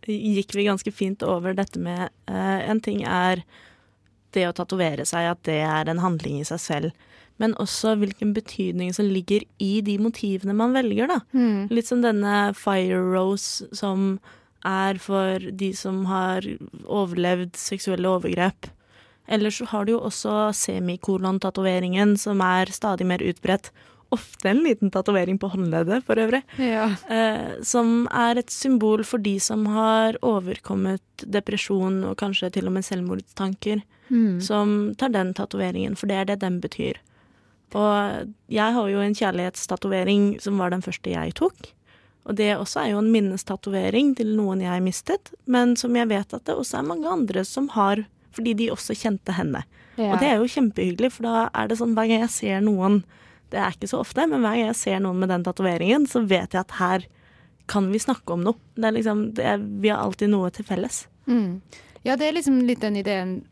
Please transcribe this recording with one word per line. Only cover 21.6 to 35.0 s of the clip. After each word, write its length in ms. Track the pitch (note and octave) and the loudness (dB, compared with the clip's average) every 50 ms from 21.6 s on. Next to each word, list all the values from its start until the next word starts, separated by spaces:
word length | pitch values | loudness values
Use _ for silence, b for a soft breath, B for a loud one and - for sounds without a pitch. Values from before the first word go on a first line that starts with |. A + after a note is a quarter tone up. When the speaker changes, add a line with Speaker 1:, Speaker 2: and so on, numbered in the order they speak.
| F#3+ F#3+ F3+ F#3 F3+ F3+ F3+ F#3+ G#3 G#3 G#3 G3+ | 0 2 2 2 0 0 2 4 4 4 4 4
Speaker 1:
som 240 | - G#3+ G3+ G3 | 2 0 0 2
er 240 | F#3+ F#3 F#3 F#3 F#3 F#3 | 2 4 4 2 2 0
stadig 340 | F#3 - - G#3+ F#3+ F3 F#3 | -2 -4 -2 -2 -2 0 0
mer 140 | F#3 F3+ F3+ | 0 0 0
utbredt. 520 | - F3+ F3 - - - F#3 G#3 - - b b b b b b b b | 0 -2 -4 -2 0 0 0 0 -2 -8 b b b b b b b b
Ofte 380 | - A#3 - - - - - F#3+ | -4 -4 -4 -10 -16 -4 0 2
en 80 | G3+ C4 E4 | 2 4 4
liten 280 | D#4+ A#3 - - G3 | 4 2 2 2 0
tatovering 460 | - F#3+ F#3+ - G3+ F#3+ F3 F3+ F#3+ G3 | 0 0 0 2 2 2 2 2 0 -2
på 100 | - G3+ | -2 -4
håndleddet, 540 | F3+ F#3+ F#3 E3+ D#3+ E3 E3+ E3 G3+ B3+ B3+ | -4 -2 -2 0 2 0 2 2 0 -2 0
for 120 | - A3+ A3 | 0 0 2
øvrig. 240 | A3 A3 A#3 C4+ C4+ - - - | 2 2 2 0 -2 -4 -6 -2
Speaker 2:
Ja. 320 | C4 B3 A3+ A3 A3 A3 G3+ F3+ - E4+ | -2 0 0 2 0 0 0 -2 -4 -2
Speaker 1:
Eh, 520 | A3+ A3+ A3+ A3 G#3+ A3+ - - - - - | 0 2 2 2 0 -2 -4 -6 -8 -8 -6
som 440 | - - B3 A#3 A#3 A#3 A#3 A#3+ - | 0 2 2 4 4 4 2 2 0
er 260 | - - A#3 A#3 A#3 B3 | 2 2 2 2 2 0
et 140 | A#3+ - | -2 -4
symbol 520 | - - - C4+ C4 A#3+ G#3+ G#3+ G#3+ G#3+ A3 | -8 -4 0 2 2 4 4 4 4 2 2
for 140 | - - A#3+ | 0 -2 -2
de 180 | G3+ G#3 G3 G3 | 0 0 0 0
som 260 | - - G#3+ G#3+ G#3+ | -2 -2 0 0 0
har 520 | G#3 G#3+ G#3+ A3 A3 A3 A3 A3 A3 A3+ - | 0 2 2 4 4 4 4 4 2 0 0
overkommet 760 | - B3 A3 G3 F#3 F3+ F#3+ - _ - G3+ F#3+ F#3+ F#3+ F#3+ F#3+ _ _ _ - | 0 0 0 2 0 -4 -8 -8 _ -4 -2 0 0 0 -2 -4 _ _ _ -16
depresjon 880 | - - G3 G#3 G3+ - G#3 G3+ - - G3+ F#3+ F#3 F#3+ F#3+ F#3+ F#3+ | -10 -2 -2 -2 0 0 -4 -4 -2 0 0 0 2 0 0 0 -2
og 140 | F#3+ G3 - | -4 -4 -4
kanskje 340 | - G3+ G3 G3 - F3+ | -4 -2 -2 -2 -2 -2
til 160 | - G3 F#3 F#3 | -4 -2 -2 -2
og 60 | F#3 | -2
med 100 | F#3+ F#3+ | -2 -2
selvmordstanker, 1000 | - G3+ F3+ F3+ F3+ F#3 G3 F#3+ _ - - G3 F#3+ G3 - - G#3 G#3 G#3+ G#3 b b b b b | -4 -4 -4 -4 -4 -4 -6 -8 _ -8 -4 -4 -4 -4 -4 -2 -2 -2 -2 -4 b b b b b
Speaker 2:
Mm. 300 | B3+ A#3 A3+ G#3 F#3 F3 | 2 4 4 4 2 0
Speaker 1:
som 520 | F#3 F#3+ G#3 G#3 G#3 G#3 G#3 G#3 G#3 G#3+ G#3 | 0 0 2 2 4 4 2 2 0 -2 -2
tar 100 | - | -2